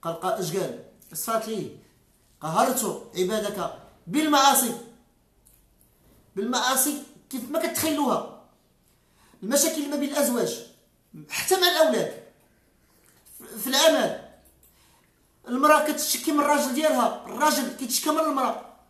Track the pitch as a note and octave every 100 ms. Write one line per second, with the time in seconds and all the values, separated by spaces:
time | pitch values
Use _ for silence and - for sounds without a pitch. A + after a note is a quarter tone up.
0 | E3 E3 F#3 G#3 E3+ F3 - - - _
1 | - E3 - A3 A3 A3 D#3 - - _
2 | _ _ _ _ D3+ F3 A#3+ - G#3 D#3
3 | - - F#3 A3 G#3 F#3 E3+ - - _
4 | - A#3 D#4 D4 C#4 C4+ B3 - - -
5 | _ _ _ _ _ _ _ _ _ _
6 | _ _ _ - A3+ B3 A#3+ B3+ D4 -
7 | - - _ C4 G#3+ D#4 E4+ - D#4 D4
8 | C4+ F3 - - - _ _ _ _ _
9 | _ _ _ _ F#3+ C#4 E4 D#4 C#4+ D4
10 | C#4+ D4 A#3+ A#3+ F#3 - - _ _ _
11 | _ D#3 D3+ - - F#4+ F4 D#4+ D#4+ A3+
12 | - - - _ _ _ _ _ _ _
13 | _ _ _ - - G#3+ B3 C4+ D#4+ D4
14 | G#3+ - - - _ _ _ _ _ _
15 | _ _ _ _ - B3 D4 D4+ D#4 -
16 | - - - D4 C#4+ D4 B3 B3+ D#4 C4
17 | A#3 - - A#3 D4+ D4 A3+ - B3+ -
18 | D#4 D#4 D#4 C4+ B3+ - - - _